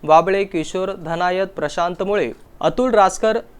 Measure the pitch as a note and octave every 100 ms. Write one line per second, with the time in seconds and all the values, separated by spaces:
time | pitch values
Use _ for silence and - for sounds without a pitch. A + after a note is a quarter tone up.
0 | D3+ D#3+ E3+ G3 G3 F3 D#3 F#3 F#3+ F#3+
1 | D#3+ E3+ F3+ F#3 F#3+ F3+ D3+ - E3+ F3+
2 | G3 G3+ C3 - - - D#3+ E3 B3+ A3+
3 | F#3+ - A3 A3+ -